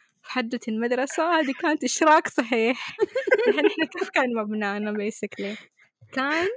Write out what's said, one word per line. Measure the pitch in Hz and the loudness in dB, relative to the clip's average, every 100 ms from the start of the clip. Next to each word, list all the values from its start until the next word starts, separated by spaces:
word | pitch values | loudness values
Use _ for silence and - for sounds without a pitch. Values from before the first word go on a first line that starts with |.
| _ _ | _ _
في | - | -8
حجة | 254 233 240 - | -4 -4 -4 -4
المدرسة | 220 240 247 269 - 330 330 | -2 0 0 -2 0 2 2
هذه | 269 269 | 2 0
كانت | 330 311 | 0 0
إشراك | 254 - 311 311 - | -2 2 6 6 4
صحيح. | - 233 233 226 254 - - 440 508 | -2 0 2 0 0 -6 -2 -2 -2
<laughs> | 539 440 466 | 2 2 4
الحين | 311 349 | 4 2
إحنا | - | 2
كيف | 320 349 381 | -4 -4 -2
كان | 349 254 226 | 0 0 0
مبنانا | 208 214 202 208 214 | -2 -2 -2 -2 -4
basically؟ | 208 208 - 202 - 196 214 - _ _ _ - | -4 -4 -6 -8 -6 -8 -8 -14 _ _ _ -10
كان | 254 269 320 370 | -4 -2 0 -2